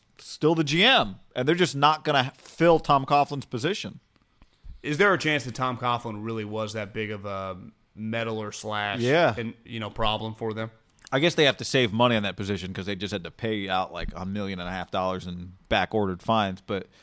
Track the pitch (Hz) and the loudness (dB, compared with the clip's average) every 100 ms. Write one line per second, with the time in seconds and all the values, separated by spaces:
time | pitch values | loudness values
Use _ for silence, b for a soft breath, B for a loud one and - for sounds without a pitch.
0 | _ _ - - 151 165 147 160 214 254 | _ _ -16 0 2 4 2 4 6 4
1 | 117 95 _ - 131 175 175 139 147 156 | 2 -4 _ -4 2 4 2 4 4 4
2 | 147 143 127 - - - 165 160 - 143 | 2 2 2 -4 -12 2 6 6 6 2
3 | 135 143 143 143 - 123 135 208 - - | 4 2 2 -2 -6 -4 -2 -4 -8 -14
4 | _ _ _ _ _ _ - - - 147 | _ _ _ _ _ _ -18 -12 -4 2
5 | 202 180 151 151 123 117 127 120 123 120 | 4 4 2 0 -2 -4 -4 -2 -2 -2
6 | 117 104 107 113 104 107 107 107 101 110 | -4 -8 -6 -6 -6 -6 -6 -6 -8 -6
7 | 107 104 101 98 95 92 78 - _ - | -6 -6 -8 -8 -8 -10 -14 -20 _ -10
8 | 110 113 117 110 107 - 107 107 104 98 | -4 -2 -2 -4 -6 -8 -6 -2 -2 0
9 | 120 156 160 107 117 - - 113 107 - | 2 4 4 2 -6 -8 -12 -8 -8 -2
10 | 110 107 110 110 113 107 110 - _ _ | 0 0 -4 -8 -6 -6 -8 -10 _ _
11 | - 135 165 160 143 - 117 139 120 107 | -4 2 2 4 4 2 0 2 2 4
12 | 120 113 101 90 98 101 92 95 92 98 | 4 4 0 -4 -4 -4 -4 -8 -6 -6
13 | 98 101 85 - 113 110 98 92 87 85 | -4 -6 -8 -6 -4 -2 -2 0 -2 -4
14 | 85 85 92 101 98 95 87 92 87 98 | -8 -6 -6 -6 -4 -6 -6 -6 -6 -2
15 | 92 92 87 87 90 92 - 110 92 110 | -2 -2 -6 -10 -12 -14 -2 0 2 0
16 | 101 90 - 113 101 92 - 98 - b | 0 -2 0 2 2 -2 -6 -6 -6 b